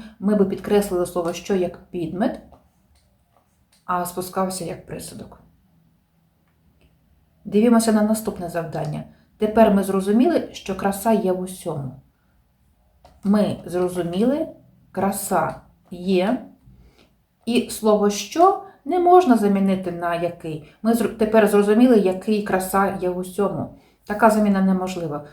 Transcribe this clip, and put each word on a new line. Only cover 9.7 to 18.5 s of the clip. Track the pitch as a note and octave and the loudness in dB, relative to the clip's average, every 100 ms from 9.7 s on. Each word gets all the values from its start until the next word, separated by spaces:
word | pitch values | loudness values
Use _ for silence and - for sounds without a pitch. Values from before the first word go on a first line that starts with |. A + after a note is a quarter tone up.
ми | G3 | 4
зрозуміли, | F#3+ F#3+ F#3+ A3+ E4+ D4+ - | 2 -2 2 2 4 2 -2
що | - - F#3+ | -10 -10 -4
краса | G3 G3 A3+ | -4 -2 0
є | G#3 F#3 | 0 0
в | F3+ | -2
усьому. | F3+ - F3 D3+ C3 - - _ _ _ _ _ _ _ _ _ _ _ | -6 -10 -10 -8 -10 -14 -20 _ _ _ _ _ _ _ _ _ _ _
Ми | G3 G#3 - - - | 0 2 2 -4 -6
зрозуміли, | F3+ F3+ F3+ E3+ F3+ A#3+ D4 D#4+ - _ _ _ | -4 -2 -2 -4 0 0 0 -4 -10 _ _ _
краса | - G3 - - F3+ D#3+ - - _ _ | -4 -4 -4 -2 -2 -2 -6 -16 _ _
є. | F3 F3+ F#3 G3 B3+ - - _ - _ _ _ _ _ _ - | -8 -2 0 2 -2 -6 -20 _ -20 _ _ _ _ _ _ -2
І | B3 - | -2 -2
слово | - G#3+ G#3 G3+ | -2 2 2 2
«що» | - - D#4+ F#4 | -2 -4 2 4